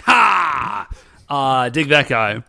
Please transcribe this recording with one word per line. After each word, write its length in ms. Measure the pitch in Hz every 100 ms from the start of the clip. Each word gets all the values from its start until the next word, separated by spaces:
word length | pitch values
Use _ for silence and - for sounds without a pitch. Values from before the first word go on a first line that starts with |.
Ha! 880 | - 247 220 185 165 139 113 104 - - - _ -
Uh, 400 | 143 135 131 123
dig 200 | 131 147
that 180 | 147 135
guy. 360 | 120 107 110